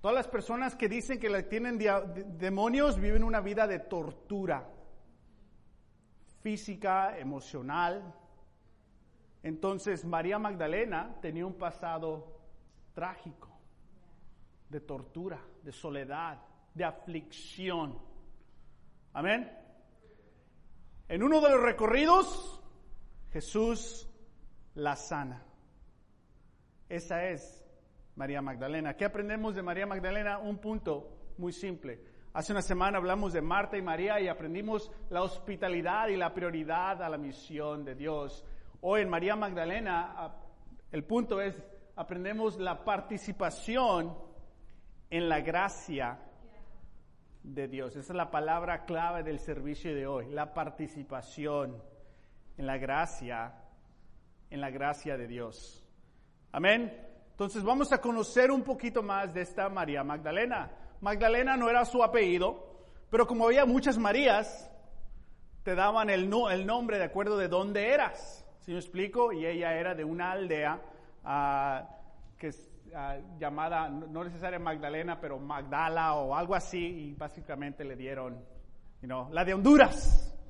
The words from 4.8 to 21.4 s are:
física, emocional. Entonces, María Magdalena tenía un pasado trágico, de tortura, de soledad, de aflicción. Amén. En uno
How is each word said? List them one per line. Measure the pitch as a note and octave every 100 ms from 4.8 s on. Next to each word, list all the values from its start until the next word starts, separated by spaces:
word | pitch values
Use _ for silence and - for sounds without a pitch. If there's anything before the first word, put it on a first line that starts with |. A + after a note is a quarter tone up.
| - - - - - - - - - - - _ _ - - -
física, | A3 G#3+ - G#3 G#3 F#3+ F#3+ F3+
emocional. | C3+ C#3 - C#3+ B2+ D#3 F3 G3 F#3 - - - - _ - - _ - - - - -
Entonces, | E3 D#3 F#3+ G3 G3 F3+
María | E3 E3 E3 G#3
Magdalena | G#3+ F#3 D#3 F3 A#3 E3 G#3 -
tenía | E3+ D#3+
un | F#3
pasado | F3 F3 E3 E3+ D#3+ D#3+ D#3 D#3 - - - - - -
trágico, | - F3 F#3 E3+ - - - - - - - - - - - - - -
de | D3
tortura, | - C3+ - E3 F#3 D#3 - -
de | D3+
soledad, | B2+ E3 C#3+ C3+ C#3+ E3 C#3+ - - _
de | D#3+
aflicción. | E3+ D#3+ - E3 D3 - - - F#3 F3 D3+ C#3 - - - - - - - - - - -
Amén. | C#3 E3+ A3+ B3 - - - - - - - - - _ - - - - - -
En | E3
uno | B3+ D#4